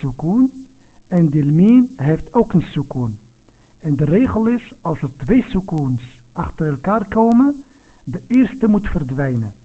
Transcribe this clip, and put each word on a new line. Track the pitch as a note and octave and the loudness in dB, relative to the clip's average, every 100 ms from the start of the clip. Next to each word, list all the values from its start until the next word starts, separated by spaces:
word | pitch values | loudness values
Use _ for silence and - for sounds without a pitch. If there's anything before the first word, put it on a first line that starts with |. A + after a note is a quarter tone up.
sukoon | C#3 B2+ D#3 A3+ C4 - - _ _ - _ | -8 -6 -2 2 0 -2 -18 _ _ -20 _
en | F3+ D#3+ | 0 2
de | D3+ | 2
mim | C#3+ D#3 G3+ B3+ B3 - | 2 4 6 6 4 -2
heeft | C#3 D#3+ - | -2 -2 0
ook | A#3+ A3+ | 0 2
een | F3 - | 0 0
sukoon. | D3+ C3+ B2+ A#2+ G#2 - _ _ _ _ _ | -6 -6 -6 -6 -8 -16 _ _ _ _ _
En | D#3+ C#3 | -4 0
de | |
regel | D3 F#3 C4 A3 A3 | 2 2 2 0 0
is, | A#3+ - - | -2 -6 -12
als | E3+ D3+ | -8 -6
er | C3+ - | -8 -8
twee | B2 B3 - | 0 0 2
sukoons | F#3+ F#3 D#3+ C3+ B2 - - _ | -4 -4 -4 -2 -4 -8 -20 _
achter | - - - D#3 | -10 -10 -6 -4
elkaar | C#3 F#3 A3 G3+ | -4 -2 -2 -2
komen, | G#3+ A3+ A#3 C#4+ C#4+ - _ _ _ | 0 4 4 2 0 -12 _ _ _
de | - - - | -12 -12 0
eerste | B3+ A#3+ - G#3+ | 2 2 0 0
moet | G#3 G#3 | 0 0
verdwijnen. | F3 C3 C3 C3+ A#2+ A2 - | -4 -4 -4 -2 -2 -6 -10